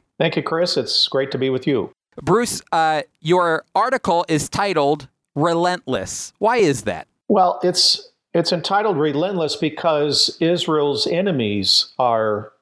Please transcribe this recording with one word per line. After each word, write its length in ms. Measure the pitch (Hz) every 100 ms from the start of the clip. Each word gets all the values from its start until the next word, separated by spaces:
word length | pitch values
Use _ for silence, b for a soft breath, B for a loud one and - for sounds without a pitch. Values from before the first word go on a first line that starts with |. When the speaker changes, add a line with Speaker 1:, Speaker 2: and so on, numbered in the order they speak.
| _ -
Speaker 1:
Thank 160 | 156 160
you, 80 |
Chris. 340 | 143 160 175 147
It's 300 | 120 - -
great 240 | 135 139
to 80 | 127
be 100 | 131
with 160 | 127 -
you. 260 | 127 90 - _ -
Speaker 2:
Bruce, 400 | 143 208 240 - -
uh, 300 | 170 160 156 - _
your 440 | 156 180 175 160 -
article 500 | 190 233 254 - 170 175
is 200 | 156 -
titled 580 | - 202 160 143 151 135 _ _
Relentless. 960 | 143 170 170 175 180 - 101 92 - - -
Why 200 | 208 240
is 260 | 175 127
that? 240 | 101 80 - _ -
Speaker 1:
Well, 300 | 208 180 -
it's, 480 | 180 180 - - - _ _
it's 180 | 170 165
entitled 460 | 175 - 202 214 156
Relentless 580 | 151 143 185 190 151 -
because 840 | 156 151 170 151 147 135 - -
Israel's 680 | 165 175 - 156 147 135 -
enemies 840 | 170 196 143 107 104 95 - - -
are 540 | 123 113 110 104 107 _